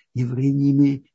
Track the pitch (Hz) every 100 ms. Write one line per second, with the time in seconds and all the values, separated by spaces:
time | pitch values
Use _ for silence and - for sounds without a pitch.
0 | _ 123 123 127 139 139 139 139 143 135
1 | -